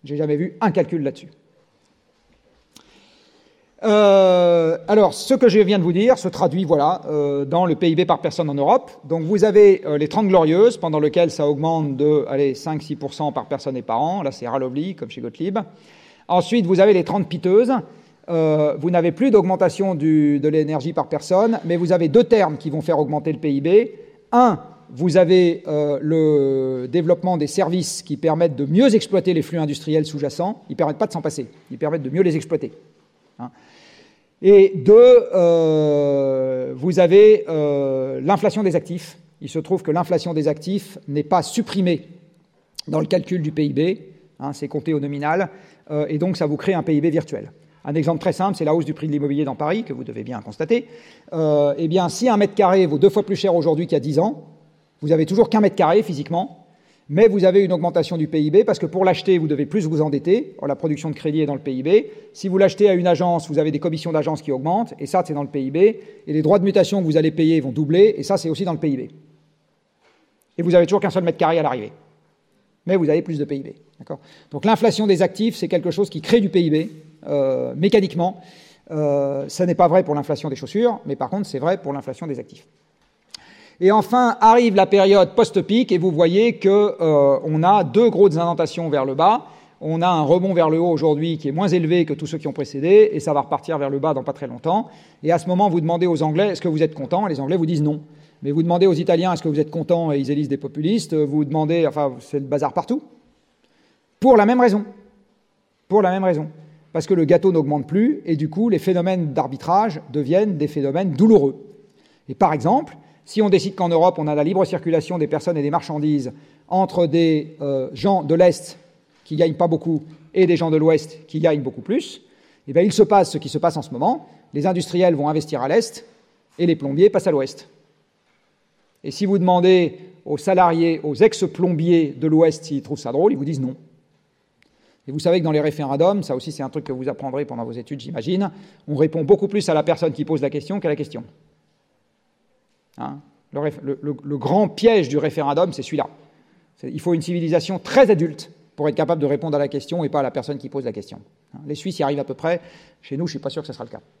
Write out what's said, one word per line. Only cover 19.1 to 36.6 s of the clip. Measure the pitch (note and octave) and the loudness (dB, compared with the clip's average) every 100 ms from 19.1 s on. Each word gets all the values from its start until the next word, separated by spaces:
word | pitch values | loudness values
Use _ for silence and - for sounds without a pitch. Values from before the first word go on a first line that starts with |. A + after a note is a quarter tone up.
plus | E3 C4+ | 0 4
d'augmentation | G#3+ F3+ F#3 F3+ - G3 E3+ | 4 4 0 0 0 -4 0
du, | D#3 D#3 D3 C#3+ | 2 4 2 2
de | D3+ | 0
l'énergie | D#3 D3+ D#3 C#3 | 0 0 -4 -4
par | D#3+ - | -4 -4
personne, | D3 - F#3 A3+ A3+ E3 | -6 0 2 2 -2 -2
mais | E3+ | -2
vous | E3+ | 0
avez | F3+ E3 | 0 4
deux | F3 | 4
termes | G3 A3 F3+ D3+ | 4 4 2 -2
qui | D#3+ | -6
vont | D3+ | -6
faire | D#3 D#3 | -2 -2
augmenter | C#3+ D3+ D#3 | -2 -4 -4
le | D3+ | -4
P | D#3 | -4
I | C#3 | -2
B. | D3 G3+ A#3 - - _ _ | 4 4 2 -8 -20 _ _
Un, | A#3+ B3 F3 - - - | 2 4 2 -8 -20 -20
vous | B2+ F3 E3 | -4 2 4
avez, | E3+ F#3 F3 E3+ - | 6 6 4 0 -4
euh, | D3+ D3 C#3 | -2 -2 -2
le | D3+ D#3+ D#3 D3 C3+ C3+ C3 C3 B2+ | 0 2 4 4 2 0 -2 -4 -2
développement | D#3+ E3 E3+ F#3 F3 | -2 0 0 0 -2
des | C#3+ | -2
services | - E3 F3+ - - | -2 0 -2 -4 -10
qui | - D3 | -10 -4
permettent | D#3+ D#3 E3+ C3+ | -2 2 0 0
de | C#3+ | 0
mieux | E3+ C4+ | 4 4
exploiter | G#3+ - F#3+ F3+ | 4 2 -2 0
les | E3+ | -2
flux | D3+ E3 | -2 -4
industriels | D3+ C#3+ - D#3 D#3 | -4 -6 -2 -2 -2
sous-jacents. | D3+ C#3 - F3+ A3 - | -6 -8 -6 -6 -8 -14
Ils | D3 | -4
permettent | D3+ D3 | -2 -2
pas | G#3+ | -6
de | |
s'en | E3 | -4
passer, | D3+ D3 A#2 - _ | -8 -8 -14 -16 _
ils | B2+ | -8
permettent | D3+ E3 | -6 -4
de | C3 | -6
mieux | D3+ | 0
les | F#3 D#3 | 0 0
exploiter. | - E3 C3 - _ _ _ _ _ _ | -4 -6 -6 -14 _ _ _ _ _ _
Hein. | B2 _ _ _ _ _ _ _ _ _ | -18 _ _ _ _ _ _ _ _ _
Et | F#3 G3+ F#3+ F#3+ | 6 8 6 2
deux, | C3 G#3+ B3 B3 G3+ F#3+ | 6 8 10 8 6 2
euh, | E3+ E3+ D#3+ D#3 D3+ D3 C#3+ C#3 C3+ C3 C3 B2+ | 4 4 2 2 2 2 2 0 0 -2 -2 -4